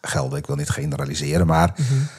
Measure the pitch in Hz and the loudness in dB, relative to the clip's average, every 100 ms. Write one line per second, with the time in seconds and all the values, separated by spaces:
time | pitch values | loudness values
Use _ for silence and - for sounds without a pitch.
0 | - 147 135 71 - 71 73 - 73 69 | -4 -2 -2 -4 -4 -4 -4 -4 -4 -4
1 | 69 71 71 160 82 80 170 - 131 135 | -4 -4 0 2 4 4 2 2 0 2
2 | 147 | 0